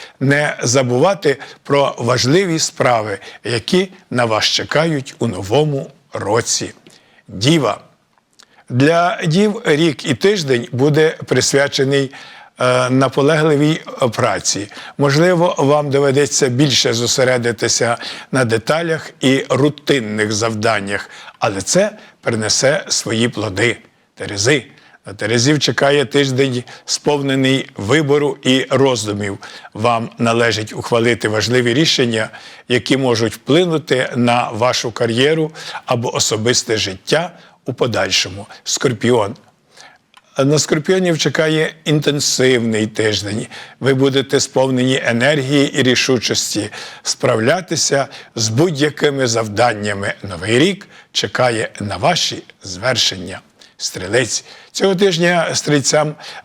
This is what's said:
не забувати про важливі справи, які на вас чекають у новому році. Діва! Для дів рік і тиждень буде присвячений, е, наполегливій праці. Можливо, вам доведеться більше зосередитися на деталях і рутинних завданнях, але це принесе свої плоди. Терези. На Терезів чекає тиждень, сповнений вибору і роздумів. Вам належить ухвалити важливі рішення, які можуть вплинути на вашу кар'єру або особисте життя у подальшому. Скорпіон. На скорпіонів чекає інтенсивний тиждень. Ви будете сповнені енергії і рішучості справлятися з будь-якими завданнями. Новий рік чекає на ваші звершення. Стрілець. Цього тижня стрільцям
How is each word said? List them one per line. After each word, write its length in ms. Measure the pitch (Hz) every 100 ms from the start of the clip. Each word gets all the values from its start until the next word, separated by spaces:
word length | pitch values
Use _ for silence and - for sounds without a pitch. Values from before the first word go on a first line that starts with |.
| - -
не 380 | 131 143 147 -
забувати 720 | 127 131 123 123 175 196 151 131 - -
про 320 | - 143 139 -
важливі 640 | 117 123 123 165 196 160
справи, 600 | - - 131 117 107 98 - -
які 460 | 104 120 - 185 190 - _
на 160 | 123 120
вас 200 | 107 -
чекають 720 | - 98 143 170 147 131 -
у 80 | 117
новому 640 | 107 98 131 151 139 135 - _
році. 600 | 110 98 113 - - 101 - - - _ _ -
Діва! 520 | 92 120 165 113 - - _ _ _ _ _ _ _ -
Для 500 | 123 143 170 175 233 185
дів 360 | 170 208 202 185
рік 400 | 147 165 135 -
і 80 |
тиждень 540 | 131 196 208 143 120 120
буде 460 | 120 143 147 156 156 135
присвячений, 840 | 127 - 139 139 - 135 139 135 - - - - -
е, 300 | 127 127 127
наполегливій 920 | 131 131 143 143 156 156 143 151 160 - - 127
праці. 540 | - 117 95 - 98 101 - - -
Можливо, 580 | 139 143 180 175 180 -
вам 320 | 139 147 147
доведеться 580 | 135 143 135 143 - 135
більше 460 | 120 147 117 131
зосередитися 1040 | 117 120 - 127 127 117 110 113 - 117 117 - - -
на 140 | 135 120
деталях 640 | 113 - 151 170 160 - -
і 240 | 135 135 -
рутинних 800 | 123 147 143 - 139 107 107 107
завданнях, 800 | 104 113 110 113 104 98 101 - - - -
але 220 | 117 98
це 300 | 90 175 208 214 - _
принесе 640 | - 113 107 - 131 156 -
свої 420 | - 104 110 120
плоди. 480 | - 104 92 117 104 - _ _ -
Терези. 500 | 95 101 110 147 107 - _ _ -
На 80 |
Терезів 460 | 101 107 120 120 151
чекає 460 | - 117 139 143 127
тиждень, 580 | 143 139 127 135 123 123 - -
сповнений 840 | - 151 147 139 135 131 135 - -
вибору 600 | 101 147 143 143 143 -
і 220 | 135 131 -
роздумів. 680 | 135 135 120 107 104 101 98 - - -
Вам 360 | - 117 117 117 -
належить 560 | 117 117 117 104 110
ухвалити 540 | - - 120 117 117 110
важливі 460 | 107 104 123 120
рішення, 560 | 120 160 - 120 113 110 - - - -
які 300 | 123 - 131
можуть 360 | 131 113 113
вплинути 760 | - - 156 180 160 - 127 127 120
на 340 | 120 120 120
вашу 420 | 107 123 120 123
кар'єру 600 | 107 117 113 139 160 156 - - - -
або 300 | 123 123 131
особисте 640 | - 110 113 120 - 110
життя 540 | 101 92 - 147 175 - - _ -
у 80 |
подальшому. 760 | 127 131 110 95 - 98 98 101 -
Скорпіон. 720 | - - 139 110 117 123 101 123 _ _ _ - - _ _ _ _ -
На 220 | 139 151
скорпіонів 580 | - 156 151 190 180 156
чекає 560 | 160 131 156 156 160 - -
інтенсивний 1040 | 151 147 147 - - 131 123 113 110 110
тиждень. 600 | 107 110 104 101 107 - - - -
Ви 140 | 123
будете 460 | 135 135 135 131 131
сповнені 640 | - 131 135 127 131 131 131
енергії 760 | 117 131 151 131 143 147 147
і 40 |
рішучості 880 | 127 120 - 127 - 110 - 160 123 - - -
справлятися 1040 | - - 131 117 113 175 185 156 - 139 127 - - 117
з 140 | 110
будь-якими 800 | 113 180 139 147 147 147 139 127
завданнями. 880 | 113 110 104 120 107 104 98 98 -
Новий 360 | 95 87 95 120
рік 280 | 175 185 - - -
чекає 580 | - 107 - 127 113 113 -
на 180 | 104 95
ваші 460 | 139 170 - - - _
звершення. 760 | 98 90 120 120 - 95 85 - - _ - -
Стрілець. 680 | - - 92 117 117 - - - -
Цього 240 | - 196 185
тижня 600 | 196 165 175 175 170 131
стрільцям 600 | - 147 131 151 151 147 - -